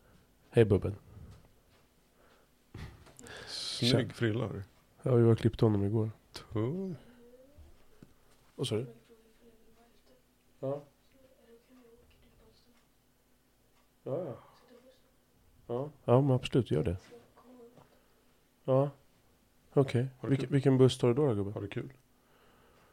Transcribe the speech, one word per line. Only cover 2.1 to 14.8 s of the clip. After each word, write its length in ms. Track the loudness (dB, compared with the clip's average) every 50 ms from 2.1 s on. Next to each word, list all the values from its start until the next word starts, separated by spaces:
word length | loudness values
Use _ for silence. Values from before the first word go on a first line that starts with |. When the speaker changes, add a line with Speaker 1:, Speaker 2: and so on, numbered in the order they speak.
| _ _ _ _ _ _ _ _ _ _ _ _ _ -18 -18 -18 -18 -20 -20 -20 -20 -20 -20 -18 -18 -18 -16
Speaker 2:
Snygg 640 | -14 -12 -12 -10 -10 -6 -2 0 2 2 0 0 -4
Speaker 1:
Tja. 60 | -6
Speaker 2:
frilla 320 | -4 -2 -2 -2 -2 -6
har 60 | -6 -8
du. 80 | -10 -14 -16 _ _ _ _ _ _
Speaker 1:
Ja, 120 | -2 2 4
vi 80 | 6
var 100 | 6 6
och 60 | 4 4
klippte 260 | 2 -2 0 2 2
honom 200 | 2 2 2 0
igår. 260 | 0 -2 -2 -4 -4 -8 -14 _ _
Speaker 2:
Tung. 640 | -20 -20 -20 -10 -6 -6 -4 -4 -6 -8 -8 -10 -12 -14 -16 -20 -20 -20 -20 -20 -20 -20 -20 -20 _ -20 -20 -20 -20 -20 -20 -20 _ -20 -20 -20 _ _ _ _ _ _ _ _ _
Speaker 1:
Vad 120 | -8 -6 -4
sa 60 | -4
du? 100 | -4 -6 -8 -14 -20 _ _ -20 _ _ _ _ _ _ -20 _ _ _ -20 _ _ _ _ _ _ _ _ _ _ _ _ _ _ _ _ _ _
Ja. 240 | -8 -8 -8 -8 -12 _ _ _ _ _ _ _ _ _ _ _ _ _ -20 -20 _ _ -20 -20 _ -20 -20 _ _ _ _ _ _ -20 _ _ _ _ _ _ _ _ _ _ _ _ _ _ _ _ _ _ _ _ _ _ _ _ _ _ _ _ _ _ _ _ _ _
Ja, 220 | _ -8 -8 -8 -8
ja. 120 | -10 -14 -16 -18 -20 _ _ _ _ -20 -20